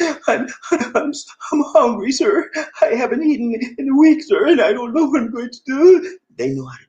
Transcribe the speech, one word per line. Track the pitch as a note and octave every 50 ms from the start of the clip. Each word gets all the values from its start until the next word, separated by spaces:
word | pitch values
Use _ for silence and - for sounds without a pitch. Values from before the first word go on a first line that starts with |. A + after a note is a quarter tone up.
| F4 E4 D4 - - -
I'm, | A3 - B3 - - - - -
I'm, | - A#3+ A#3 - - A#3 - C#4+ - - - - - - - -
I'm | - D4 C#4+ - -
hungry, | D#4+ C#4 A#3 A3+ G3 G3 A#3+
sir. | C4+ - E4+ - - - - - - D#4 D4+ - - -
I | - - A3+
haven't | A#3 C4 A#3 A3+ C4 D#4+
eaten | D#4 D4 A3+ A#3 A#3+ A3+ A3+ A#3+ A#3+ - -
in | C#4 C4+
a | C4+ C#4
week, | D4+ D#4+ D4+ D#4 -
sir, | - G4+ - G4+ D4
and | E4+ C4+
I | G#3+ E3
don't | G#3+ B3 B3 A#3+ A#3
know | D4+ E4
what | C#4 C4 D4+
I'm | A#3 A3+
going | A3+ A#3 A#3+ A#3+
to | - - -
do. | - C4+ C4+ D#4 F4+ F#4+ E4+ F4+ F#4 - - _ _ _ -
They | - C3
know | C3+ C3+ C3 B2+
how | B2+ -
to | -